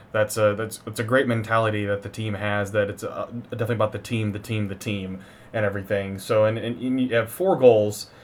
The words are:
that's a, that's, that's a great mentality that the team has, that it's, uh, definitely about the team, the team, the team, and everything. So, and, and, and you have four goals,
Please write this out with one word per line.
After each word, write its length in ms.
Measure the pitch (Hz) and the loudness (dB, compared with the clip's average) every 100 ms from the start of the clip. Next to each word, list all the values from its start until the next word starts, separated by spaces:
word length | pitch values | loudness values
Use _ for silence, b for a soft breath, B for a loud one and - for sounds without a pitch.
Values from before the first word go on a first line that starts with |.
| B | B
that's 220 | 107 107 113 | 0 0 4
a, 200 | 107 104 | 2 2
that's, 220 | 110 - | -4 -8
that's 200 | - 110 | -10 -6
a 40 | |
great 240 | 110 131 123 | 2 2 2
mentality 580 | 113 107 113 110 107 101 | 0 2 2 2 0 0
that 160 | 101 | -2
the 80 | 101 | -4
team 240 | - 110 | -6 -4
has, 380 | 98 104 104 98 | -4 -2 -2 0
that 180 | 107 101 | 0 0
it's, 140 | - | -2
uh, 240 | - - - 120 - | -8 -8 -8 -10 -8
definitely 240 | 117 113 110 | -6 -2 0
about 160 | 107 | 0
the 80 | 107 | -2
team, 320 | - 117 104 | -4 -2 -2
the 80 | 101 | -4
team, 280 | 110 110 101 | -4 -4 -4
the 60 | |
team, 460 | 95 113 101 92 95 B B B | -4 -6 -6 -6 -10 B B B
and 100 | 113 | -2
everything. 540 | 101 101 98 101 98 95 | -2 -2 -2 -2 -2 -6
So, 280 | - 110 107 | 0 4 4
and, 120 | 110 | 2
and, 240 | 117 117 | -4 -4
and 180 | 127 131 | -2 0
you 160 | 120 117 | 2 0
have 140 | 113 | 0
four 260 | - 190 151 | 0 2 6
goals, 540 | 127 110 104 107 - b | 8 8 4 -2 -12 b